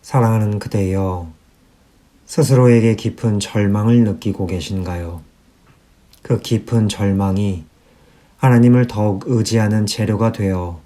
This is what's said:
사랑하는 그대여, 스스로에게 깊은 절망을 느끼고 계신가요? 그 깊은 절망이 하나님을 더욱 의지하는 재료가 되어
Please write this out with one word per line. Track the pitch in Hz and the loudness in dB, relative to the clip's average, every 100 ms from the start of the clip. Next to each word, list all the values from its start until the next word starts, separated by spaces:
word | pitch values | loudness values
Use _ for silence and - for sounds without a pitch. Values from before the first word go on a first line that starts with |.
사랑하는 | - 131 117 110 107 104 | -2 0 2 0 -2 -4
그대여, | - 104 95 95 95 92 82 80 _ _ _ _ _ _ _ _ _ | -4 -4 -2 -2 -2 -6 -10 -18 _ _ _ _ _ _ _ _ _
스스로에게 | - 123 127 123 117 113 107 | -2 2 6 6 6 4 0
깊은 | 113 - 113 104 | -4 -4 -2 -2
절망을 | - 104 101 104 110 120 | -2 -2 0 0 2 4
느끼고 | 107 90 104 92 90 | 2 0 -6 -4 -6
계신가요? | 92 - 95 90 87 85 85 - _ _ _ _ _ _ _ _ _ | -6 -6 -6 -6 -8 -10 -12 -18 _ _ _ _ _ _ _ _ _
그 | - 113 | -4 -4
깊은 | - 110 - 117 107 | 0 -4 0 0 0
절망이 | - 101 98 98 95 101 90 76 _ _ _ _ _ _ _ | 0 0 0 0 0 -2 -4 -10 _ _ _ _ _ _ _
하나님을 | 135 120 123 123 120 | 2 6 6 4 2
더욱 | 104 107 98 - | -2 -2 -2 -2
의지하는 | 120 107 113 113 107 104 | -2 0 0 0 0 -2
재료가 | - 110 107 113 | -4 -2 0 -2
되어 | 110 98 92 87 85 | -2 -2 -2 -6 -12